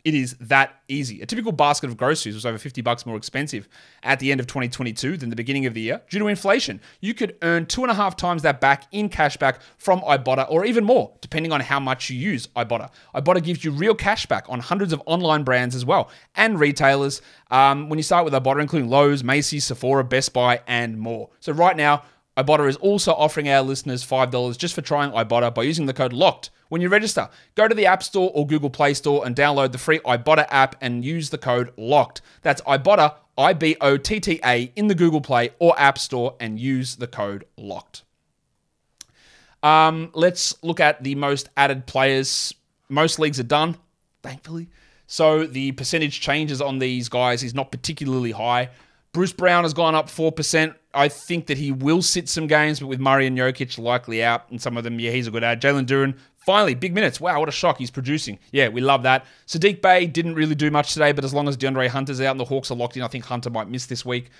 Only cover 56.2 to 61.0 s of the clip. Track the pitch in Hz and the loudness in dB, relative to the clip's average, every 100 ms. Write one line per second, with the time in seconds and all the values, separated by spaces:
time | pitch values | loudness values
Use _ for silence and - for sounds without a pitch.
56.2 | _ _ - 196 202 123 185 180 185 - | _ _ 0 2 2 0 -4 0 -2 0
57.2 | 170 156 156 - 175 147 123 - 127 151 | -2 0 -2 0 0 0 -6 -8 -4 -4
58.2 | 135 104 _ 139 123 113 131 135 127 131 | -4 -12 _ 2 2 2 2 2 4 2
59.2 | - _ - 160 196 190 190 185 175 151 | 0 _ -8 0 2 4 4 6 4 -2
60.2 | 170 165 156 151 151 147 147 160 | -2 -2 -2 0 0 0 0 2